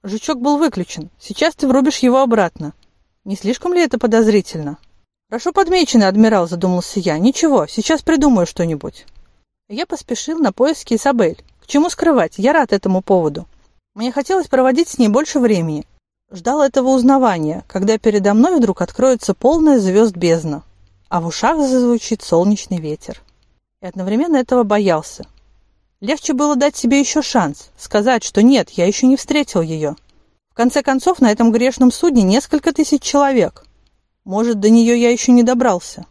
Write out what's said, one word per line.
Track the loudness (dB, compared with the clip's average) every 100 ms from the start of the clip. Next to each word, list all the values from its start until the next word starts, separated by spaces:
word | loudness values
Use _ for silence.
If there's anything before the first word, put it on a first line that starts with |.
«Жучок | -10 -10 -6 -4
был | -2 0
выключен. | -2 -4 -10 -12 -16 _
Сейчас | -16 -4 -4
ты | -2 0
врубишь | 2 0 0
его | 0 2
обратно. | 2 0 0 -4 -14 -14 _ _ _ _
Не | -12
слишком | -6 -4 -4 -2
ли | 0
это | 0 0
подозрительно?» | 0 2 4 2 -2 -10 -10 -12 _ _ _ _ _
«Хорошо | -8 -4
подмечено, | -2 0 0 2 2 2
адмирал», | 4 2 2 -2
задумался | -4 -2 -2 -4 -6
я. | -4 0
«Ничего, | 0 0 0 2 0
сейчас | -6 -4 -2
придумаю | 0 2 2 2 0
что-нибудь». | -4 -6 -6 -10 -16 -20 -20 -20 _ _ _ _
Я | -10 -8
поспешил | -10 -8 -10 -6 -2
на | -2
поиски | 0 -2 -2 -4
Изабель. | -2 0 0 0 -2 _ _
К | _
чему | 0 0
скрывать, | 0 0 2 0 -2
я | 0
рад | 2 0
этому | -2 0 -2
поводу. | 2 0 0 -4 -14 _ _ _ _
Мне | -8 -6
хотелось | -6 -2 -4 0
проводить | 0 2 0 -2
с | 0
ней | 2
больше | 2 -2 0
времени. | 0 0 -2 -6 -10 _ _ _ _
Ждал | -8 -4 0
этого | 2 2 2
узнавания, | 2 4 4 2 0 -4 -6 -8
когда | -4 -2 0
передо | 0 0 2
мной | 4 4 2
вдруг | 0 -2
откроется | -6 0 0 0 -2
полная | 0 0 2 4 4
звёзд | 2 2 2 0
бездна, | 0 0 -2 -8 -12 _ _ _ _
а | -6
в | -6
ушах | -2 0 2
зазвучит | 2 2 2 0 -2 -8
солнечный | 0 0 2 0 -4 -8
ветер. | -8 -10 -12 -18 _ _ _ _ _ _
И | -16
одновременно | -10 -4 -2 0 0
этого | 2 0
боялся. | 2 2 2 0 -4 -18 -20 _ _ _ _ _ _ _
Легче | -6 -6 -4
было | -2 0 0
дать | 0
себе | 0 0 0
ещё | 0 -2
шанс, | -2 -2 -2 -6 -20 _
сказать, | -4 -2 0 -2
что | -2 2
нет, | 4 4 0
я | -2 -2
ещё | 2 0
не | 0
встретил | 0 -4 -2 -4
её. | -4 -4 -6 -8 _ _ _ _ _
В |
конце | -2 0 0
концов, | -2 -2 -2 2
на | 2
этом | 4 2
грешном | 2 0 2 2
судне | 2 0 2
несколько | 2 0 0 -2 -2
тысяч | -2 -2 -2
человек. | 0 0 2 2 0 -4 _ _ _ _ _ _
Может, | -8 -4 -2 0
до | 4
неё | 4 4
я | 2 2
ещё | 0 2
не | 4
добрался. | 4 2 0 -2 -6 -18 -20